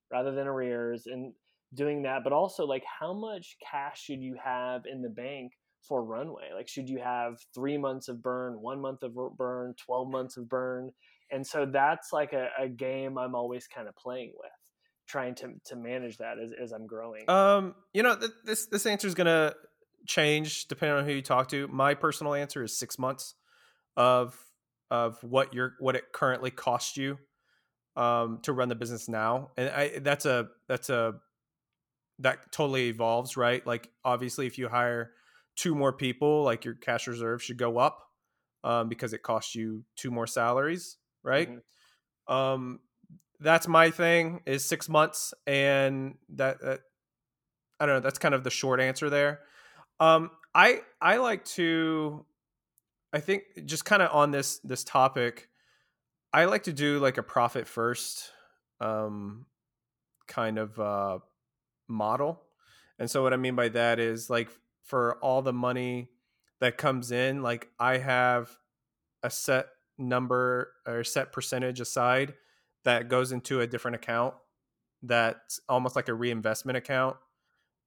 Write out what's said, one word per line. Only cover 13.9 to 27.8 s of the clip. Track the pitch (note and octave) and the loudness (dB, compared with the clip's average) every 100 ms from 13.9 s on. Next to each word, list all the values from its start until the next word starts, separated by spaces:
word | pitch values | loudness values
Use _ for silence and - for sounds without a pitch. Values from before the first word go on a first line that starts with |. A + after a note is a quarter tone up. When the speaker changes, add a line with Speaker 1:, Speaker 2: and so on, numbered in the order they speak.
Speaker 1:
playing | - B2 B2+ A#2 - | -14 -12 -10 -12 -16
with, | - - _ _ _ _ - | -20 -20 _ _ _ _ -10
trying | C#3+ B2+ B2 | -6 -6 -6
to, | B2+ A2 - | -12 -16 -16
to | B2 | -12
manage | A#2 B2+ A#2+ G#2+ | -8 -8 -8 -10
that | A2+ A2+ | -10 -10
as, | A#2 | -10
as | A2+ A#2+ | -10 -12
I'm | A2 A2 | -12 -12
growing. | A2 A#2 A2 A2 | -12 -12 -6 2
Speaker 2:
Um, | F#3 G3 G3+ F#3+ - _ | 4 6 4 2 -8 _
you | G3 | 2
know, | A#3+ G#3+ | 2 2
th-, | A3+ - | -4 -8
this, | - G#3+ - | -6 -6 -2
this | G3+ A3+ | -2 0
answer's | G3+ G3 | 0 0
gonna | E3+ E3+ E3 D#3 - - _ _ _ - | 0 4 4 4 0 -14 _ _ _ -4
change | - D3+ D3+ D#3 - - | 2 4 2 0 -6 -8
depending | C3+ D3+ C#3+ | -2 0 2
on | C#3+ | 0
who | |
you | C#3 | -2
talk | C3 B2+ C3 | 2 2 2
to. | C#3+ C#3 | -2 -4
My | C3+ C#3 | 2 2
personal | C#3+ D#3+ C#3+ D3 | 2 0 -2 -4
answer | C#3+ C#3+ C#3+ | -4 -4 -6
is | A2+ - | -6 -6
six | A#2+ - | -6 -4
months | B2+ C3 - - _ _ _ _ _ - | -4 -4 -10 -18 _ _ _ _ _ 2
of, | B2 B2 B2 - - _ _ _ - | 6 6 2 -6 -20 _ _ _ -4
of | A#2+ A#2 A2+ | 0 0 -4
what | A#2+ C3 C3+ | -2 2 2
you're, | B2 B2+ - | 0 -4 -2
what | C3 B2+ | -2 -2
it | - | -4
currently | - C3+ B2+ B2+ | -2 0 0 -4
costs | - - B2 - - | -4 -2 0 -2 -4
you, | C3+ C#3 _ _ _ _ _ _ | -4 -6 _ _ _ _ _ _